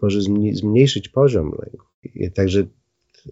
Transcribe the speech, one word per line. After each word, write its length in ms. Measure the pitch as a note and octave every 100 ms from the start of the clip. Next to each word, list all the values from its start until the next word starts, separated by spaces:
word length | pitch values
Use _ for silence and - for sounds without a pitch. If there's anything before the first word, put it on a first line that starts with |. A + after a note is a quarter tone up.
może 200 | G2+ G2+
zmni-, 340 | G2 G2+ G#2 G2+
zmniejszyć 540 | G#2 A2 C#3 G2+ -
poziom 360 | B2+ C#3+ G#2+ D2+
lęku. 400 | - - - _ _ - -
I 160 | F2+
także, 360 | G2 F#2+ G2 F#2+ _ _ _ _ _ -